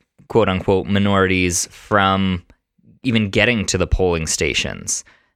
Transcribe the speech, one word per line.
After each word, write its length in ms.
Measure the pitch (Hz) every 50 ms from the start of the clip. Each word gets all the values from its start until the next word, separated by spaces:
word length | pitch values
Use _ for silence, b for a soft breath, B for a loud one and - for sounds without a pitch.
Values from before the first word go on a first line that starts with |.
| _ _ _ _ - -
quote 200 | - 117 104 95
unquote 380 | 92 92 - - 98 95 -
minorities 800 | - 101 98 101 101 101 95 95 92 95 90 90 90 85 - -
from 760 | - - - - - 107 101 98 95 95 95 98 92 92 90 - _ _ _ _ _ _ _ _ _ _ _ -
even 260 | 131 113 113 107 98
getting 380 | 95 131 117 117 120 107 92
to 100 | - -
the 100 | 92 90
polling 380 | 80 - - 92 90 85 82 80
stations. 800 | 80 - - 87 71 - - - 65 50 50 - - - - - b b b b b b